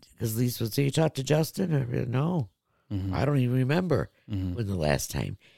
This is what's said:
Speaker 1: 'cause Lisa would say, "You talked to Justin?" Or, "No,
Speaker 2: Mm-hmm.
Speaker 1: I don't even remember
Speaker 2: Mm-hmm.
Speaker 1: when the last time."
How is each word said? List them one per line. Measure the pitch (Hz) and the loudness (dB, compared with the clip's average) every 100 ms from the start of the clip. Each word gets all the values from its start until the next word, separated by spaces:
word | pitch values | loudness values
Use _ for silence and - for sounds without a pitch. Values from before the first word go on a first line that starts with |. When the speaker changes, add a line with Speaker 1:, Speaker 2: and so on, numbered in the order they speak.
| - - | -20 -6
Speaker 1:
'cause | 117 110 | -4 0
Lisa | 127 - | 0 0
would | 117 | -2
say, | 120 139 | 0 0
"You | |
talked | 156 160 - | 2 0 0
to | |
Justin?" | 131 151 160 - 185 | 0 2 0 -2 0
Or, | 147 120 127 127 | 0 0 -2 -2
"No, | 127 160 180 107 _ _ _ _ | 0 0 -2 -4 _ _ _ _
Speaker 2:
Mm-hmm. | 101 98 | -4 -2
Speaker 1:
I | 95 131 | 0 2
don't | 143 | 2
even | 123 127 | 2 2
remember | 127 160 185 120 - _ - | 2 0 2 0 0 _ -6
Speaker 2:
Mm-hmm. | 101 92 90 | -4 -2 -2
Speaker 1:
when | 101 | -2
the | 95 | 0
last | 76 67 - | 2 2 0
time." | 69 50 98 - | -4 -4 -8 -16